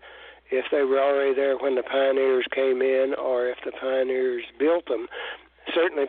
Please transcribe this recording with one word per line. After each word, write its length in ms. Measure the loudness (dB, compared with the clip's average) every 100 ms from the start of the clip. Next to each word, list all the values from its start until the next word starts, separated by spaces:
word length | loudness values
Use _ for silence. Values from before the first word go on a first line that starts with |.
| -20 -20 -20 -20 -4
if 140 | -4 0
they 120 | 0
were 160 | 2 2
already 340 | 4 2 2
there 240 | 2 0 0
when 160 | 0
the 80 | -2
pioneers 640 | 0 0 2 2 2 2 0
came 300 | 0 0 2
in 320 | 2 2 0 0
or 280 | -2 0 -2
if 100 | -4 -10
the 60 | -8
pioneers 640 | -4 -2 0 0 0 -2 -8 -2
built 260 | 2 2 0
them. 220 | -6 -6 -10 -12 -14 -18 _ -4
Certainly 320 | 0 0 0